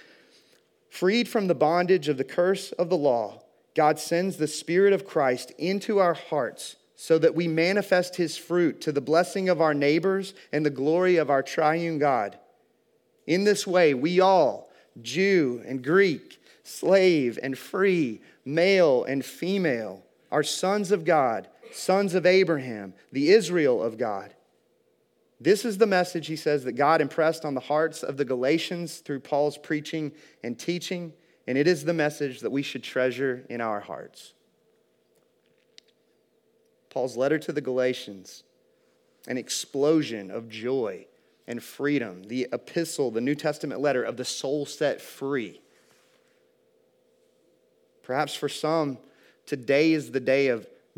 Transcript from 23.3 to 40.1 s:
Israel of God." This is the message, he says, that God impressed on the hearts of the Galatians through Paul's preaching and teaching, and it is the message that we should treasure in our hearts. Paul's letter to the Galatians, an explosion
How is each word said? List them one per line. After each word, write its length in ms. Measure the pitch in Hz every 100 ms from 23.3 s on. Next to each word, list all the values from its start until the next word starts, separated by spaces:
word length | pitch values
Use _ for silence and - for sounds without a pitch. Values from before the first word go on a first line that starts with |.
Israel 520 | 214 170 180 143 117
of 160 | 113 110
God." 360 | 117 98 92 - _ _ _ _ _ _ _ _ _ -
This 280 | 139 208 240
is 100 | 190
the 100 | 214
message, 420 | 185 180 170 151
he 80 | 156
says, 280 | 156 147
that 80 | 127
God 300 | 120 143 160
impressed 420 | 143 - 160 160
on 80 | 151
the 80 | 131
hearts 420 | - 151 160 151
of 140 | - 139
the 80 |
Galatians 760 | 127 127 127 160 - 175 165 -
through 200 | - 139
Paul's 380 | - 143 147 147
preaching 540 | - 151 151 160 147 - - _
and 160 | 120 120
teaching, 540 | - 175 - 180 170 151 _ _ -
and 120 | 131
it 80 | 151
is 180 | 165
the 80 | 147
message 480 | 165 151 151 143 123
that 80 | 113
we 140 | 135
should 200 | 139 127
treasure 640 | - 131 127 120 135 123 -
in 100 | 120
our 200 | 113 104
hearts. 520 | 101 73 - - - _ _ _ _ _ _ _ _ _ _ _ _ _ _ - - _ _ _ _ _ _ _ _ _ _
Paul's 300 | 135 127 113
letter 200 | 139 156
to 120 | 151
the 80 | 151
Galatians, 840 | 131 127 127 123 - 98 90 - _ _ _ _ _ _ _ _ -
an 80 | 127
explosion 920 | - - - 139 143 160 127